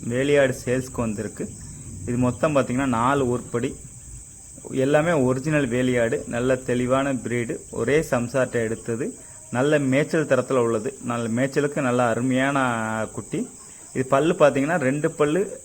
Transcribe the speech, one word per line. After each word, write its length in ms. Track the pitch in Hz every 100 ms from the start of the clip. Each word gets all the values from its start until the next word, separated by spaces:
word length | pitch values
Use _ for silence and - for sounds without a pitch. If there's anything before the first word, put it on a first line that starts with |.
| 101
வேலியாடு 440 | 123 139 143 135 123
சேல்ஸ்க்கு 360 | - 127 127 -
வந்திருக்கு. 400 | 117 104 104 - 165 - - - - - -
இது 100 | 120 123
மொத்தம் 280 | 123 160 143
பார்த்தீங்கன்னா 320 | 123 127 139 117
நாலு 240 | 123 143 127
உருப்படி, 380 | 120 110 120 131 - - - - - - - - - - 131
எல்லாமே 280 | 131 151 160 165 127
ஒரிஜினல் 400 | 131 135 151 135
வேலியாடு, 440 | 120 127 123 117 143 -
நல்ல 220 | 120 127 131 127
தெளிவான 460 | 123 123 131 139 131
பிரீடு, 320 | 110 120 117 - - -
ஒரே 160 | 117 147 156
சம்சார்ட்ட 560 | 127 117 135 123 120 113
எடுத்தது, 420 | 110 - 117 180 - - - - 117
நல்ல 220 | 143 151 135
மேய்ச்சல் 380 | 131 151 165 147
தரத்துல 300 | 131 123 131 117
உள்ளது, 260 | 113 117 - 120
நல்ல 160 | 120 113 113
மேய்ச்சலுக்கு 500 | 135 151 143 147 135
நல்ல 140 | 123 120
அருமையான 460 | 110 127 127 135 143 131 117 110 110 107 -
குட்டி. 240 | 107 156 233 - - - -
இது 120 | 131 131
பல்லு 220 | 139 151 180
பார்த்தீங்கன்னா 360 | 147 135 139 175 131
ரெண்டு 220 | 143 156 156
பல்லு 240 | 147 165 214 -